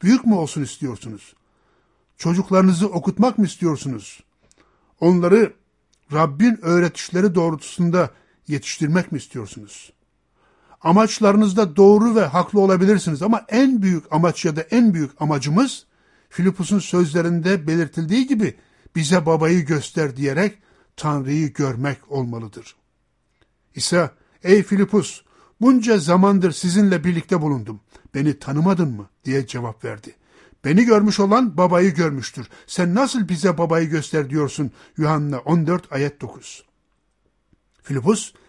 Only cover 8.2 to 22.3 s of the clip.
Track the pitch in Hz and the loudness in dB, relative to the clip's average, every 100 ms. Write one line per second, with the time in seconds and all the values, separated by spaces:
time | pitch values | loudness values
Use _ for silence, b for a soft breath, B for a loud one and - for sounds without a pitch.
8.2 | b b b 143 - - 151 180 175 143 | b b b -8 -8 -6 -2 -2 -2 -8
9.2 | - 123 104 117 101 - - _ _ _ | -10 -14 -14 -16 -20 -20 -20 _ _ _
10.2 | _ b b b b b 160 196 220 - | _ b b b b b 2 4 2 2
11.2 | 208 208 208 190 202 151 196 208 233 220 | 2 4 2 2 0 6 8 8 4 2
12.2 | 156 165 175 208 196 185 190 208 175 139 | 0 -2 0 2 2 4 4 2 0 -4
13.2 | 202 226 - 220 269 240 190 165 - 156 | -2 -2 0 2 2 2 0 0 -2 0
14.2 | 175 - 170 156 - 240 226 165 139 - | 0 0 -4 -4 -2 2 4 2 -4 -4
15.2 | 151 143 147 175 262 - _ _ _ _ | -4 -2 0 0 0 -4 _ _ _ _
16.2 | _ - 185 185 160 202 - 180 165 170 | _ -2 -2 -2 -2 -2 0 -2 0 0
17.2 | 170 175 175 196 151 170 151 165 160 233 | -2 -2 0 -2 -2 -2 -2 -4 -2 0
18.2 | 262 226 170 - b b b 165 147 180 | 0 0 -2 -6 b b b -4 0 0
19.2 | 160 160 160 180 147 151 - 165 147 127 | 2 0 2 0 0 -4 -4 -4 -4 -4
20.2 | 143 139 202 208 b b b - 151 143 | -4 -2 -2 -4 b b b -8 -4 -4
21.2 | 131 151 151 131 139 117 143 127 - 139 | -2 -2 -2 -2 -4 -4 -6 -8 -8 -6
22.2 | 120 | -6